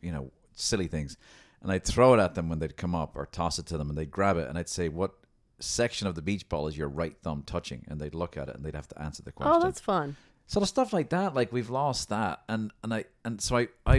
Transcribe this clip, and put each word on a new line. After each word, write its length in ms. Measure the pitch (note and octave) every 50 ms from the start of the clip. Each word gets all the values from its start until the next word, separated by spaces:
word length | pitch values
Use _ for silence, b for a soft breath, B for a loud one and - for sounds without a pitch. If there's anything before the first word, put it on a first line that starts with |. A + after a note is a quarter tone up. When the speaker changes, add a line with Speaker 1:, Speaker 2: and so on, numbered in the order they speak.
Speaker 1:
you 100 | - F2
know, 200 | D#2 C#2+ C2+ C2 - _ _ _ _
silly 340 | - - - A#2 G2 F2+
things. 300 | D#2 - D#2 D2 C#2+ - - b b b b b b b b
And 100 | b F#2+
I'd 140 | F#2+ F#2+ -
throw 300 | - - A#2+ B2 C3 B2
it 40 | A2
at 140 | F#2+ E2+ -
them 160 | F2+ E2+ E2
when 80 | D#2+
they'd 180 | D#2 D#2+ D2+ -
come 200 | - F#2 F2 F2
up 200 | E2 D2+ - -
or 120 | C#2+ C#2+
toss 320 | - - F2 E2+ E2+ - -
it 80 | D2
to 100 | - E2+
them, 120 | D#2 D2 D2
and 80 | D2
they'd 120 | D2+ D#2 C#2+
grab 260 | - F#2+ G2 G2+ F#2
it. 140 | E2 D2+ B1+
And 80 | D2+
I'd 100 | E2+ E2+
say, 220 | - - F#2 F2 D#2+
"What 240 | D2+ E2+ F#2+ - - _ _ _ _ _ _ _ _ -
section 480 | - - - - A#2+ A#2+ - - G#2+
of 80 | G2 E2+
the 60 | E2 D2+
beach 260 | F#2+ G#2 F#2 - -
ball 180 | F2 D#2 D2+
is 80 | D#2+ D2
your 140 | D2+ D2+ C#2+
right 260 | C#2 D#2 E2+ D#2+ - _
thumb 220 | - E2 D2+ D2 C#2
touching?" 420 | - F2 E2+ - - C2 A#1+ -
And 140 | - D2+ D2
they'd 140 | D2+ D2 D#2+
look 200 | E2 F2 E2+ -
at 120 | D2+ C#2 C2
it 60 | -
and 100 | C2 C#2+
they'd 80 | D#2 D2+
have 140 | D2 -
to 120 | - - D#2
answer 220 | D2+ D2+ D2 -
the 80 | - -
Speaker 2:
Oh, 40 | -
Speaker 1:
question. 240 | - - D4 E4 E4+
Speaker 2:
that's 180 | F4 F#4+ F4 -
fun. 360 | - - G3 F3 D3 C#3+ C#3+ - b b b b _
Speaker 1:
So 120 | - - G3+
the 60 | G3
stuff 280 | F#3 - C4+ B3+ G#3 A3
like 180 | F3 C#3+ -
that, 240 | E3 F3+ G3 F#3+ C#3
like, 180 | C3 A#2+ - A#2
we've 160 | B2 A2+ A2+
lost 400 | B2+ C3+ D3 C#3 B2 - - -
that. 320 | G#2 G#2+ A2 F#2 D2+ - _ -
And, 240 | A2 A2 A2 G#2 - _ -
and 80 | A2+
I, 140 | A2+ G#2+ - - _ _ -
and 160 | A#2 A#2 G2+
so 160 | - - B2+
I, 120 | A#2+ B2 - - _ -
I, 120 | - C3+